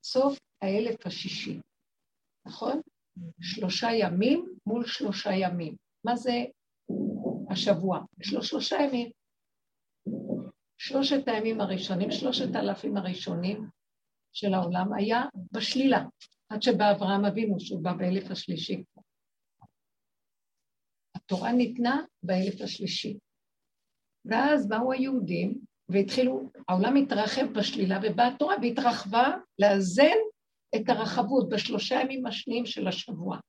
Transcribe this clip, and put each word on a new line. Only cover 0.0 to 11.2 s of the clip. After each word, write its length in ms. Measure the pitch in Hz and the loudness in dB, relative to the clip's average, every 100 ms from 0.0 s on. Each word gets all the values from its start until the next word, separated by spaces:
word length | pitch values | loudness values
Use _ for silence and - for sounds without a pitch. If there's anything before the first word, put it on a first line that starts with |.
סוף 360 | - 254 277 277 _ _ | 0 2 2 2 _ _
האלף 440 | 196 202 233 - 180 | 0 0 0 -4 -6
השישי, 540 | - 190 - - - - _ _ _ _ _ _ _ - | -8 -8 -8 -8 -10 -12 _ _ _ _ _ _ _ -18
נכון? 360 | - 233 294 - _ _ - 170 - | -8 -4 -4 -6 _ _ -16 -16 -12
שלושה 500 | 175 - 185 - 233 | -10 -4 -2 0 0
ימים 640 | 226 185 175 226 330 - - - | 2 2 2 4 2 0 -8 -4
מול 200 | 233 233 | -2 -2
שלושה 460 | - 202 196 208 | -4 -4 -4 -2
ימים. 440 | 190 185 175 160 151 _ _ | 0 0 -2 -6 -10 _ _
מה 120 | 220 240 | -4 -2
זה 280 | 247 240 247 _ _ _ - - - - - - - | 0 -2 -4 _ _ _ -8 -4 -2 -4 -6 -6 -6
השבוע? 500 | 190 214 180 190 165 - - | -2 2 2 2 -2 -6 -12
יש 120 | 190 | -4
לו 100 | - | -4
שלושה 320 | - 311 - 311 | -2 -4 -2 0
ימים. 360 | 277 254 233 - _ _ _ _ _ _ _ _ - - - - - _ _ _ | 2 0 -4 -10 _ _ _ _ _ _ _ _ -8 -8 -4 -6 -6 _ _ _
שלושת 500 | - 269 277 277 | -4 0 2 0